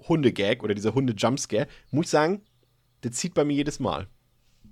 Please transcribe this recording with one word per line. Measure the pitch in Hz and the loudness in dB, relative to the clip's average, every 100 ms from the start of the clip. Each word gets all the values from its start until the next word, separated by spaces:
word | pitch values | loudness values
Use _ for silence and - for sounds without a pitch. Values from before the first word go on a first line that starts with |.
| - | -2
Hundegag | 165 131 90 98 123 | 2 4 2 0 0
oder | 107 104 | 0 -2
dieser | 107 | 0
Hunde-Jumpscare, | 123 135 104 117 135 - 107 143 - - | 0 0 0 0 0 -2 -2 -2 -8 -6
muss | 135 170 | -2 0
ich | |
sagen, | 156 151 202 - _ _ _ _ _ | 2 2 0 -6 _ _ _ _ _
der | 120 | -8
zieht | 120 180 | -6 -4
bei | 170 | 0
mir | 147 143 | 0 0
jedes | 143 - | -2 -4
Mal. | 117 76 92 _ _ _ _ _ - | -4 -4 -8 _ _ _ _ _ -20